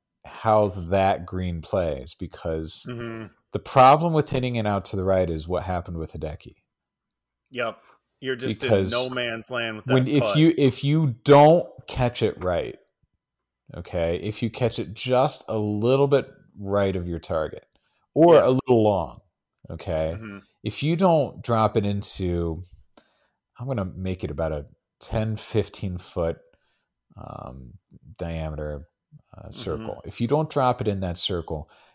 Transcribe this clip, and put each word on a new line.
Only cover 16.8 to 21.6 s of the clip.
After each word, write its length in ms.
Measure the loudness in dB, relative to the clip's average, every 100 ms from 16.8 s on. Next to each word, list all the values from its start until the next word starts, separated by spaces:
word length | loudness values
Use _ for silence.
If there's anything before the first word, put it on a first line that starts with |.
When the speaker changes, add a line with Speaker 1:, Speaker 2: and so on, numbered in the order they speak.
| 0
Speaker 1:
of 140 | 0 -4
your 100 | -6
target 480 | -4 -2 -4 -8 -20 _ _ _ _
or 200 | 6 8 8
Speaker 2:
Yeah. 100 | 8
Speaker 1:
a 40 |
little 320 | 2 4 4
long, 360 | 4 2 -2 -10 _ _ _ _ -16
okay, 440 | -12 -4 -2 -2 -6
Speaker 2:
Mm-hmm. 220 | -12 -16 -20 _
Speaker 1:
if 200 | -10 -4
you 120 | -2 2
don't 460 | 4 4 0 -4
drop 340 | -2 2